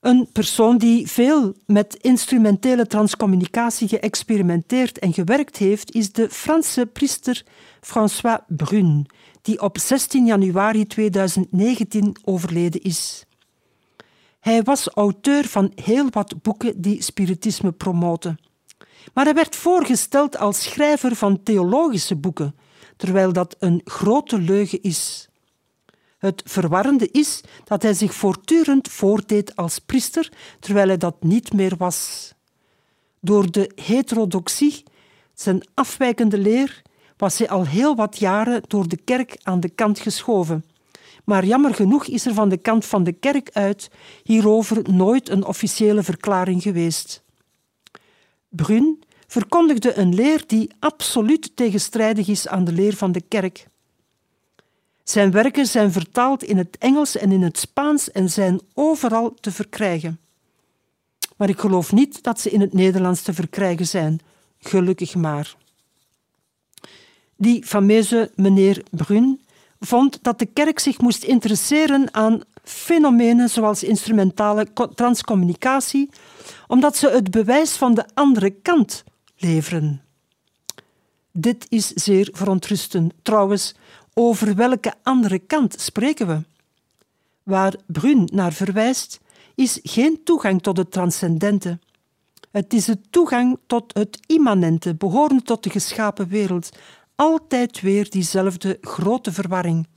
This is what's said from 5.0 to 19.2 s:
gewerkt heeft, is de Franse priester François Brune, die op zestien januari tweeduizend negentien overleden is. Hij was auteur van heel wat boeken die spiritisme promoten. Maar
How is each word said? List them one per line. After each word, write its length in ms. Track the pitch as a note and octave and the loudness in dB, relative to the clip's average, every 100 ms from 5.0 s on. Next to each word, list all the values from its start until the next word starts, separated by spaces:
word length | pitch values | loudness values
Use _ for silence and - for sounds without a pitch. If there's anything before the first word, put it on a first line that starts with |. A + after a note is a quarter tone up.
| G3 | -2
gewerkt 440 | E3 E3+ C4+ C#4+ - | -2 0 0 -2 -2
heeft, 380 | G3 G#3 - | 0 0 -4
is 180 | A#3 G3+ | -4 -4
de 180 | - A3 | -2 -2
Franse 560 | - - D#4+ D#4 - A#3+ | -4 -2 0 0 -2 -4
priester 580 | - C#4 - - B3 _ _ - _ | -2 -4 -2 -6 -6 _ _ -20 _
François 580 | - - G#3+ - A#3+ A3+ _ | -6 0 0 0 -2 -4 _
Brune, 560 | D#3+ D3 G#3 F3+ D3 C#3+ _ _ _ | -6 0 2 2 2 -2 _ _ _
die 200 | - G#3+ | -6 -4
op 160 | G3+ G3 | -4 -4
zestien 480 | - C4 - C4+ A#3+ | -2 -2 0 2 4
januari 600 | G#3 F#3+ F3+ G#3 A3 G#3+ | 4 2 2 0 0 -2
tweeduizend 680 | - G#3+ G3 F#3+ F#3+ F3+ | -2 0 0 0 -2 -2
negentien 640 | F#3 G#3+ B3+ G#3 G#3+ G#3 - | 0 0 0 -2 0 -2 -2
overleden 580 | - F#3 E3+ E3+ F3 D#3+ | -4 -4 -4 -2 -2 -2
is. 420 | F#3+ D#3+ - - _ _ _ _ _ _ _ _ - _ _ _ | -6 -6 -8 -12 _ _ _ _ _ _ _ _ -20 _ _ _
Hij 220 | - A3+ | 0 2
was 260 | A3 C#4 - | 2 0 -2
auteur 600 | - G#3 G3 - C#4+ C4+ | 0 0 0 0 0 0
van 240 | - G3 | 0 -2
heel 320 | - - A#3+ C#4 | -2 -2 0 2
wat 320 | G#3+ G3+ D#3+ | -2 -6 -6
boeken 380 | - G#3+ A#3+ G3+ | -6 -4 -6 -4
die 220 | F#3+ G#3 | -2 -2
spiritisme 680 | - - F#3 F3+ A3 - G3 | -4 -4 -4 -2 -4 -4 -4
promoten. 680 | E3+ G3 E3+ F3 E3+ F3 D#3+ _ _ _ _ - _ - | -4 -4 -2 -2 -2 -6 -10 _ _ _ _ -20 _ -8
Maar 100 | - | 0